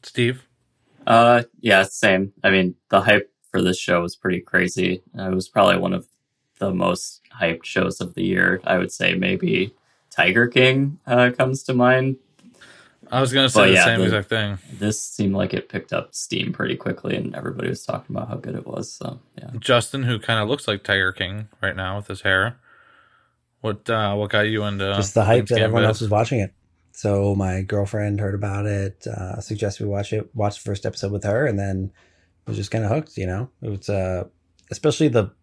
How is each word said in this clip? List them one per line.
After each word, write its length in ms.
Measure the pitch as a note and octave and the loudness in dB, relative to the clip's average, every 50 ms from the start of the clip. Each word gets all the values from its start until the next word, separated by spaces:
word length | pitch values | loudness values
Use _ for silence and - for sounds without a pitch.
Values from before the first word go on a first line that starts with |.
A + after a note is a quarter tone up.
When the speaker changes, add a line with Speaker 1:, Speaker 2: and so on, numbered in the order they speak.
Speaker 1:
Steve? 440 | - - - - A#2+ A#2+ B2+ - _ _ _ _ _ _ _ _ _ _ _ _ - | -20 -8 -2 0 0 0 0 -4 _ _ _ _ _ _ _ _ _ _ _ _ 2
Speaker 2:
Uh, 360 | - A2+ A#2 A#2 A#2+ A#2+ A#2+ A#2 _ _ _ | 6 6 8 8 8 6 6 4 _ _ _
yeah, 220 | - A2+ G2 F#2+ | 2 4 6 6
same. 500 | G2 - - - - G#2 F#2+ F#2 G2 G2+ _ _ - | 4 2 0 2 2 4 4 4 0 -4 _ _ 2
I 60 | G2+ | 4
mean, 240 | G2 F#2+ F#2 F2+ F2 _ _ _ | 4 4 2 2 -2 _ _ _
the 100 | - G2 | 2 4
hype 300 | G2+ A2+ G#2 G#2 G2+ _ _ _ _ _ | 6 6 4 4 2 _ _ _ _ _
for 120 | - F#2+ | -2 0
this 160 | F#2 F2+ F2+ - | 2 2 0 -2
show 240 | - - F#2 F2 | 0 0 0 0
was 140 | F2 F2 - | 0 -2 -8
pretty 240 | _ - F#2+ F2+ F2 | _ -2 -2 -2 -2
crazy. 640 | - - - F#2 F#2 F2+ - - F#2 F2+ F#2 F#2 _ _ - - | -4 0 0 0 0 0 0 -2 -2 -2 -2 -4 _ _ -12 -8
Uh, 120 | G2 F#2 | -4 -2
it 40 | F#2 | -2
was 140 | F#2 F#2 - | -4 -4 -2
probably 300 | _ G#2+ G2 F#2+ F#2 F2+ | _ 4 4 6 4 2
one 140 | F2+ F2+ | 0 -2
of 140 | F#2 F2+ - _ _ _ _ _ _ _ _ _ _ _ | -2 -4 -6 _ _ _ _ _ _ _ _ _ _ _
the 140 | G2 G2 | -4 -2
most 500 | F#2 F2+ F#2 F2+ F2+ - - - - _ _ _ - - | -2 0 0 0 -2 -4 -6 -12 -14 _ _ _ -6 -2
hyped 240 | F2+ E2 E2 - - | -2 -2 -2 -4 -8
shows 360 | - - F#2 F2+ F2+ F2 - | -6 -2 -2 -2 -2 -2 -6
of 140 | F#2 F2 - | -8 -8 -6
the 80 | F#2+ | -4
year. 380 | F#2 F#2+ F#2 F#2 F#2 F2+ F2+ F#2 - | -4 -2 0 2 2 2 0 0 0
I 140 | - F2+ F#2 | 0 0 0
would 140 | F2+ F#2 | 0 -4
say 220 | - - F#2+ F2+ F2+ | -4 -2 0 0 0
maybe 600 | F#2 F#2 F#2+ F#2+ F#2 - F3 - F2+ F#2+ G#2 _ _ _ _ _ _ _ _ | 0 0 -2 -2 -2 0 0 0 0 -2 -2 _ _ _ _ _ _ _ _
Tiger 360 | - - E2+ F2+ F#2+ A#2 A#2+ | -2 0 2 4 4 4 2
King, 520 | B2 - B2+ B2+ B2+ C3 C3+ C#3 C#3 D3+ - _ | 4 4 4 4 4 4 2 0 -2 -4 -10 _
uh, 240 | - A#2+ B2 B2 B2 B2 | 0 2 4 4 4 2
comes 260 | - B2+ B2+ C3 C3+ - | 0 -2 -2 -2 -6 -4
to 100 | - C3 | -2 0
mind. 420 | B2 B2 B2 C3 C3 C3 C3+ C3 - _ _ _ _ _ - _ _ - - - - - _ _ _ - - | 2 4 4 4 4 2 -2 -4 -6 _ _ _ _ _ -20 _ _ -20 -20 -20 -20 -20 _ _ _ -12 -2
Speaker 1:
I 120 | - C3 | 0 0
was 100 | C3+ B2 | 0 2
gonna 160 | B2+ C#3 C3+ B2+ | 2 2 2 4
say 120 | - A2 | 6 6
Speaker 2:
But 40 | G2+ F#2+ | 6 8
Speaker 1:
the 40 | |
Speaker 2:
yeah, 120 | F#2+ F2+ F2 | 8 6 6
Speaker 1:
same 140 | - A#2 A2+ | 6 4 4
Speaker 2:
the 40 | - | 2
Speaker 1:
exact 240 | - A2 G#2 G2 - | 2 2 0 0 -2
thing. 300 | A2+ A2 G#2+ G2+ G2+ F2+ - - - F#2+ | -2 -2 -2 -2 -6 -8 -12 -18 -10 -4
Speaker 2:
this 220 | G2+ G#2+ G#2+ - | -4 -2 -2 -4
seemed 340 | - - - - G#2 G2 G2 | -8 -12 -6 -2 -2 0 0
like 200 | G2 G2+ - - | 0 -2 -2 -2
it 160 | - - _ | -6 -6 _
picked 240 | - - - _ - | -10 -10 -8 _ -6
up 200 | - - - - | -6 -6 -6 -12
steam 380 | - - - - - - - | -12 -8 -6 -4 -4 -4 -4
pretty 240 | - - - - - | -4 -4 -4 -4 -4
quickly, 400 | - - - - - - - - | -4 -6 -8 -8 -6 -6 -6 -4
and 180 | - - - - | -4 -4 -6 -8
everybody 360 | - - - - - - - | -8 -8 -8 -8 -6 -6 -6
was 120 | - - | -6 -6
talking 320 | - - - - - - - | -6 -8 -8 -8 -8 -8 -10
about 140 | - - - | -8 -8 -8
how 60 | - | -10
good 180 | - - - - | -10 -10 -10 -10
it 120 | - - | -10 -10
was. 260 | - - - - - | -10 -10 -10 -10 -10
So, 280 | - - - - - - _ _ _ - | -14 -12 -12 -12 -12 -12 _ _ _ -18
yeah. 100 | - - A#2 A2+ | -16 -12 -12 -6
Speaker 1:
Justin, 440 | - - C3 A#2+ A2+ - - C3+ | 0 2 2 2 2 -2 -6 -4
who 160 | C3 B2 A#2+ G#2+ | -4 -2 -4 -4
kinda 260 | - - A2+ A2 G#2 | -2 -2 -2 -2 0
looks 240 | G#2+ C3 D3 - - | -2 -4 -4 -4 -6
like 160 | G#2 G2+ - | -6 -4 -2
Tiger 280 | - G2+ G2 F#2+ F#2 | 0 0 0 0 -2
King 360 | F#2 - F#2+ F2+ G2 G#2 G#2+ - _ _ | -2 -4 -8 -6 -6 -10 -12 -12 _ _
right 120 | - G2 - | -6 -6 -4
now 220 | F#2 F#2+ F#2 G2 | -4 -6 -6 -6
with 120 | G#2 G2+ - | -8 -8 -10
his 120 | G2+ - | -12 -4
hair, 380 | - G#2 F#2+ F#2+ G2 A#2+ B2+ _ _ _ _ _ _ _ _ _ _ _ _ _ _ _ _ _ _ _ _ _ | 0 2 2 2 2 0 -4 _ _ _ _ _ _ _ _ _ _ _ _ _ _ _ _ _ _ _ _ _
what, 260 | - A2+ G2+ G2+ _ - | -6 -6 -6 -6 _ -2
uh, 260 | A2+ A2 G#2+ G2+ G2+ | -2 0 0 0 0
what 160 | G#2 G#2+ G2+ | -2 -2 0
got 100 | - G#2 | 2 2
you 220 | G#2 G#2+ A2 G#2+ G#2 | 2 2 0 -2 -2
into 280 | G#2 G2+ G2 F#2+ G2 G2 | -2 -4 -2 -2 -2 0
Speaker 3:
Just 200 | G2+ G2+ G2 - | 0 -2 0 2
the 100 | A#2 G#2 | 2 4
hype 220 | G2+ A#2 B2 G#2+ | 4 4 4 4
Speaker 1:
Queen's 20 | - | 2
Speaker 3:
that 100 | B2 A2 | 2 2
everyone 220 | A2 A2 A2+ A#2 G2+ | 2 2 2 2 2
Speaker 1:
Gambit? 40 | G#2+ | 2
Speaker 3:
else 120 | A2 G2 | 2 0
was 80 | A#2 G#2 | -2 0
watching 300 | G#2 G#2+ A#2 - C#3 A2+ | 2 2 2 2 0 -2
it. 120 | G2 F#2+ _ _ _ _ _ _ _ _ | -2 -2 _ _ _ _ _ _ _ _
So 420 | _ - - G#2 G2+ G2 G2+ G2+ G2+ | _ -4 0 0 2 2 2 2 2
my 280 | G2 F#2+ F#2 F#2 F#2+ | 0 0 0 -2 -4
girlfriend 580 | F#2+ F#2+ G2+ G2+ G2+ G2 - G#2+ G#2 G#2 G#2 G2+ | -4 -2 -2 -2 -2 -2 -2 -4 -2 -2 -2 -2
heard 140 | G#2+ G2 G2+ | -2 -4 -4
about 320 | G2+ G2+ G2+ G2 G2+ G2+ | -4 -4 -4 -4 -4 -4
it, 400 | G#2 G2+ G2 G2 F#2+ - _ - | -2 -2 -2 -4 -6 -8 _ -12
uh, 340 | A#2 A2 G2+ F#2 F#2 F#2+ - | -10 -10 -8 -8 -8 -10 -12
suggested 440 | - - A2 G2+ A2 G2+ - - G#2+ | -8 -10 -6 -4 -4 -4 -4 -4 -6
we 60 | G#2 | -4
watch 220 | G2+ G2+ G2+ - | -4 -4 -4 -4
it, 160 | A2 G#2+ - - _ | -4 -6 -6 -6 _
watch 220 | A2+ G2+ G#2 - | -2 -2 -2 -2
the 120 | - - A2 | -6 -8 -8
first 160 | G2+ - - | -8 -4 -6
episode 280 | A2 - - - G2 | -8 -6 -6 -6 -6
with 120 | G2+ G2 - | -6 -4 -2
her, 220 | G#2 G2+ A#2+ D3 | -2 0 0 0
and 120 | C#3 G#2 G2+ | 0 0 -2
then 340 | G2 G2 G2 F#2+ F#2+ F#2+ _ _ _ _ _ _ _ _ _ _ _ | -2 -2 -4 -4 -6 -6 _ _ _ _ _ _ _ _ _ _ _
was 100 | - G#2+ G2+ | -8 -8 -6
just 120 | G2+ - | -6 -4
kinda 180 | - A2+ A2 G2+ | -4 -2 0 0
hooked, 280 | A#2 D#3 D3+ - - | -2 -2 -4 -6 -8
you 100 | - F#2+ | -6 -4
know? 220 | F2+ F#2 G2+ B2 C3 _ _ | -4 -4 -4 -6 -8 _ _
It 80 | - A2 | -8 -8
was, 180 | G2+ G2 - - | -8 -8 -4 -4
uh, 360 | G#2 G2 F#2 F#2 F#2 F2+ - - _ _ _ _ _ _ _ _ | -2 -2 -2 -2 -4 -4 -6 -10 _ _ _ _ _ _ _ _
especially 380 | B2 - - D3+ D3 - D#3+ D3 | -12 -2 0 0 2 2 0 2
the 220 | A#2 A#2 G2+ F#2+ _ _ | 4 2 0 0 _ _